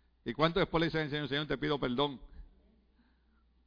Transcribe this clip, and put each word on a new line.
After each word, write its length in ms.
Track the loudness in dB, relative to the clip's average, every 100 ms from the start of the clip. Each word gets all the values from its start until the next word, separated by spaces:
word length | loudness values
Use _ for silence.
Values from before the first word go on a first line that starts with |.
| _ _
¿Y 80 | -6
cuánto 260 | 2 2 4
después 220 | 2 2
le 60 | 2
dicen 160 | 0
al 80 | -2
Señor, 180 | -2 -2
"Señor, 180 | -2 -2
te 120 | -2
pido 200 | -2 0
perdón"? 420 | 0 2 0 -2 -14 -18 -20 -20 _ _ _ _ _ _ _ _ _ _